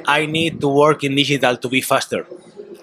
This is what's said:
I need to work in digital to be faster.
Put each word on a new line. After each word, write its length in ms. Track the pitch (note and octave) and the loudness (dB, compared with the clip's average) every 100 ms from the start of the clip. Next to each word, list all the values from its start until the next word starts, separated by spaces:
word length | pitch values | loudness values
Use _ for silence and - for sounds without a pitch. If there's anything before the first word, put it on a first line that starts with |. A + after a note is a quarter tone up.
| - | 0
I 200 | D3 D3+ | 0 0
need 340 | D#3+ E3 - | -2 -2 -2
to 60 | C#3+ | 0
work 360 | C#3 D3+ D3 | 4 4 4
in 120 | C#3+ C3+ | 0 0
digital 420 | C3+ C#3 B2+ B2 | 0 2 0 0
to 100 | B2+ | -2
be 140 | C3 | -4
faster. 460 | - C3+ - G#2 - - - - - - | 0 0 0 -6 -8 -16 -20 -20 -20 -16